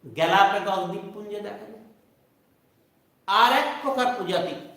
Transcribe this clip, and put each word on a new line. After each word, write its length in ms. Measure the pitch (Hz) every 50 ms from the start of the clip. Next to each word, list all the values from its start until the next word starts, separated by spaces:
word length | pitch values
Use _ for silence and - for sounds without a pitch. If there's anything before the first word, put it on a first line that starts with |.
| _ 139 - 151
গ্যালাপাগোস 640 | 160 170 185 196 202 196 202 202 180 - 190 190 185 175
দ্বীপপুঞ্জে 480 | 185 - - - - 208 208 208 208 208 208 202
দেখা 180 | - - - 220
যায়, 160 | - - - - - _ _ _ _ _ _ _ _ _ _ _ _ _ _ _ _ _ _ _ _ _ _ _ _ _ _ -
আর 240 | 196 214 233 240 262 285
এক 60 | 294 - - -
প্রকার 260 | - 170 - 254 247 247 247 233
প্রজাতি 360 | 190 170 185 175 - - - - - - -